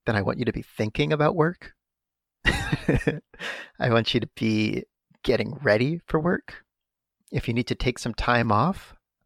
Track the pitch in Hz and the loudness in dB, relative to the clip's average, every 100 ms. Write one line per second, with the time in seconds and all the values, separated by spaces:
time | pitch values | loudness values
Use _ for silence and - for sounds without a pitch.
0 | - 104 98 - 120 - - - 107 - | -2 0 0 0 -2 -2 -6 -4 -4 0
1 | 147 151 147 175 156 180 - _ _ _ | 0 2 0 2 0 0 -14 _ _ _
2 | _ _ _ _ - - - - - 139 | _ _ _ _ -2 -2 -2 -4 2 2
3 | - 147 - - - - - - 131 113 | 2 -4 -8 -14 -12 -12 -14 -4 2 2
4 | 113 123 - - 113 107 107 101 - _ | 2 0 -2 -2 0 2 2 -2 -6 _
5 | _ _ - 117 110 131 - 104 131 170 | _ _ 0 0 0 -2 2 4 2 -2
6 | - 160 165 185 - - _ _ _ _ | -2 -2 0 -2 -6 -20 _ _ _ _
7 | _ _ - 143 - 117 123 120 135 - | _ _ -8 -6 -2 -2 -2 -2 -2 -2
8 | 123 110 - 120 117 104 147 196 - - | -6 -4 0 2 4 2 2 -2 -8 -20
9 | _ _ | _ _